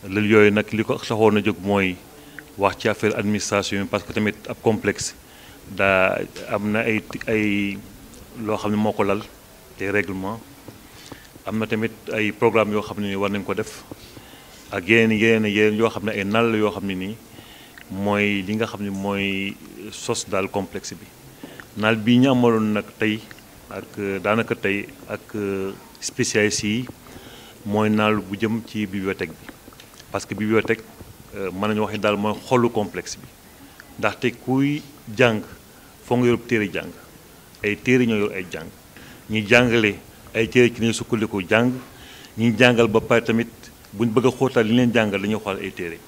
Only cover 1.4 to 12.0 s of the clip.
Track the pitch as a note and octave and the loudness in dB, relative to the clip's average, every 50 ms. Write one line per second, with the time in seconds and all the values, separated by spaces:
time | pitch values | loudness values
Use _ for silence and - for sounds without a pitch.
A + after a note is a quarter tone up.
1.4 | F#2+ G#2+ G2 E2+ F2+ G2 G2+ G2+ F#2+ F#2 F2+ - - - - - - - - - | 0 0 -4 -2 -2 0 0 2 0 0 -4 -8 -14 -20 -20 -20 -20 -20 -20 -20
2.4 | - - - F#2+ G2 G2 F#2 - - A2+ G#2 - - G#2 - A#2 G#2 G#2 G#2+ G2+ | -20 -18 -4 0 0 0 0 0 -2 -2 -2 0 0 -2 0 0 -2 -2 -2 -2
3.4 | - - G#2+ G2+ G2 - G2+ G2 G2 F2 - G#2 - - - A2 G#2+ G#2 G2 - | -2 -2 -2 -2 0 -2 -4 -4 -4 -2 -4 -4 -4 -4 -4 -2 -2 -2 -2 -6
4.4 | - - A#2+ - - A#2 A2 G2 F#2 G2+ F#2+ - - - - - - - - - | -12 -14 -14 -2 0 0 0 2 0 -2 -2 -2 -6 -10 -10 -14 -20 -20 -20 -20
5.4 | - - - - - - G2 F#2+ G2 G2 F#2+ F#2+ F#2 F#2+ F#2+ - - - - - | -20 -20 -20 -20 -18 -14 -4 0 2 4 4 4 4 2 0 -2 -6 -8 -12 -16
6.4 | - - A2 G#2 G2+ G#2 G#2 A2 A#2+ A#2+ A2 G#2+ - - - - - - A2+ G#2+ | -8 -6 -6 -4 -2 -2 -2 0 -2 -2 -2 -4 -6 -8 -14 -10 -6 -4 -2 0
7.4 | G#2+ G#2 G2+ G2+ G2+ G2+ G2 G2+ G#2 - - - - - - - - - - B2 | 0 0 -2 -2 -2 -4 -6 -10 -14 -18 -20 -20 -20 -20 -20 -20 -20 -20 -14 -10
8.4 | A2 G#2 G#2+ G2+ - G#2 G#2 G#2 G#2+ G#2+ G2+ - G#2 G2 G2 G#2 - - - - | -6 -4 -4 -4 -2 -2 0 0 0 0 0 0 0 0 0 -2 -4 -12 -20 -20
9.4 | - - - - - - - - G2 G2 G2 G#2 G2 G2 F#2+ F#2+ F#2+ G2 A2 A2+ | -20 -20 -20 -20 -20 -20 -12 -8 -6 -2 0 0 -2 -2 -6 -6 -6 -8 -8 -10
10.4 | A2+ - - - - - - - - - - - - - - - - - - - | -14 -20 -20 -20 -20 -20 -20 -20 -20 -20 -20 -20 -20 -20 -20 -20 -20 -20 -20 -14
11.4 | - - G#2 A2 G#2+ G#2+ A#2 G#2+ A2 A2+ - - | -10 -6 -4 -4 -2 -2 -2 -2 -2 -4 -6 -10